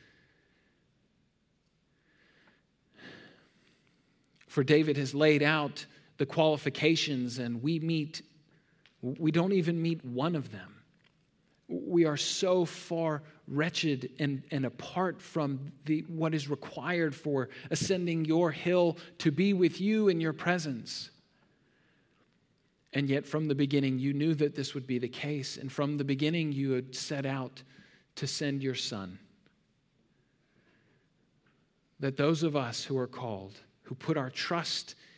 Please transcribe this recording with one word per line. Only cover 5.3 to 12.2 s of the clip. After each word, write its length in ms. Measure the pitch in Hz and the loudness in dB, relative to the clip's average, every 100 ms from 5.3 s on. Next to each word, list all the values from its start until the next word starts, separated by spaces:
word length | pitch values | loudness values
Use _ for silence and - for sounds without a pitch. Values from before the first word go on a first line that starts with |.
| 147 | 8
out 420 | 147 156 143 - - - _ - | 6 4 0 -6 -14 -20 _ -4
the 100 | 135 | 0
qualifications, 1120 | 165 156 147 143 - 151 160 151 135 123 117 | 4 4 4 0 2 2 4 0 -2 -4 -4
and 240 | 120 117 | -6 -2
we 160 | 139 165 | -2 0
meet, 440 | 160 160 151 - - _ _ _ _ _ _ _ | 0 -2 -2 -8 -14 _ _ _ _ _ _ _
we 300 | 123 147 156 | -8 -2 2
don't 220 | 156 185 | 2 4
even 280 | 196 165 170 | 2 2 0
meet 240 | 165 165 | 0 -2
one 300 | 127 123 156 | -4 -2 0
of 160 | 165 113 | -2 -4
them. 240 | 104 92 - _ _ _ _ _ _ _ _ - | -12 -16 -20 _ _ _ _ _ _ _ _ -10
We 360 | 180 - 170 | -8 0 4
are 120 | 160 | 4
so 480 | 143 | 2